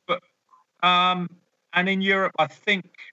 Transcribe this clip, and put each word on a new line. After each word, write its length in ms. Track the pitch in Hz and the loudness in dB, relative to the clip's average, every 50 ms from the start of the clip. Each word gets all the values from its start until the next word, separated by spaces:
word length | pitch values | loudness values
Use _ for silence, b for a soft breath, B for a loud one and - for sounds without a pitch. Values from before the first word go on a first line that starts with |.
| - | -8
do. 120 | - - - _ _ _ _ _ _ _ _ _ _ _ - | -6 -6 -6 _ _ _ _ _ _ _ _ _ _ _ -2
But, 60 | 180 | 0
um, 420 | 180 180 180 180 185 180 180 175 175 - _ _ _ _ _ _ - - | 2 2 4 2 2 0 -2 -4 -8 -10 _ _ _ _ _ _ -4 -2
and 140 | 180 180 | -2 0
in 140 | 196 196 190 | 0 0 0
Europe, 320 | 196 196 196 190 190 - - - | 2 2 2 2 0 -2 0 -2
I 80 | 156 | -2
think, 440 | 147 - - - 208 202 185 - - _ - - - | -2 -4 -8 -2 -2 -2 -2 -2 -12 _ -20 -20 -20